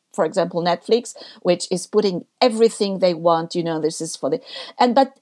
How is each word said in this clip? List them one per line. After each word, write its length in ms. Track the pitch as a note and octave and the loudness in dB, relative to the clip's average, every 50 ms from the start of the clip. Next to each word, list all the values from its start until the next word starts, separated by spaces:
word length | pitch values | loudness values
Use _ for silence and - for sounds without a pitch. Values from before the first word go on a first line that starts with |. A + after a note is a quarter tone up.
| _ _ - | _ _ -4
for 100 | - E3 | -2 -2
example, 400 | D#3+ - F#3 E3+ F3 F3+ E3+ E3+ | 0 0 -2 -2 -2 -2 -2 0
Netflix, 500 | F3+ F3 F3 - - A3 A#3+ C4 - - - - - - - | 0 -2 -2 0 0 0 0 0 -4 -16 -18 -20 -20 -14 -4
which 260 | - F#3 F3+ F3+ - - | 0 0 0 0 -2 -4
is 180 | F#3 F3+ - | -6 -6 -4
putting 360 | - - G#3+ G#3 G3 F3+ E3 - _ _ - | -2 0 2 2 2 0 -4 -6 _ _ 0
everything 600 | B3 B3+ A3 A3 A3+ A3 - - G#3+ G3 F#3+ F3+ | 0 2 2 4 2 2 2 0 -4 -2 -2 2
they 140 | F#3+ F3+ F3 | 2 2 2
want, 400 | D#3+ E3 F3 E3+ E3 E3 E3 - | 2 2 2 2 2 0 -4 -4
you 80 | F3 | -4
know, 200 | E3 E3 D#3+ D#3 | -2 -2 -2 -2
this 180 | D3+ D#3+ E3 - | -2 -2 -4 -4
is 160 | D#3+ D#3 - | -8 -8 -8
for 140 | - - C#3 | -6 -4 -4
the, 100 | D#3+ E3 - - - - - - - - | -4 -4 -6 -10 -16 -16 -16 -6 0 2
and, 160 | A#3 B3 A3 | 2 4 4
but 240 | C4+ C4+ C4 - _ | 4 2 2 0 _